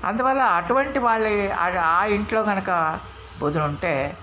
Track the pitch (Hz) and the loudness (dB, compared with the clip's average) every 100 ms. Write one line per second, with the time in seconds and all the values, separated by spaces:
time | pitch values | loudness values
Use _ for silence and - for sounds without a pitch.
0 | - 220 254 269 247 175 170 254 277 269 | -2 0 0 2 2 2 2 0 2 0
1 | 240 226 220 208 196 180 175 180 165 170 | 2 2 2 0 0 0 0 0 2 2
2 | 208 208 208 220 214 196 190 175 160 175 | 2 0 0 0 0 0 0 0 0 -2
3 | - - - - 143 160 151 147 180 139 | -10 -18 -18 -4 -2 0 -2 -2 -2 0
4 | 143 170 | -2 -6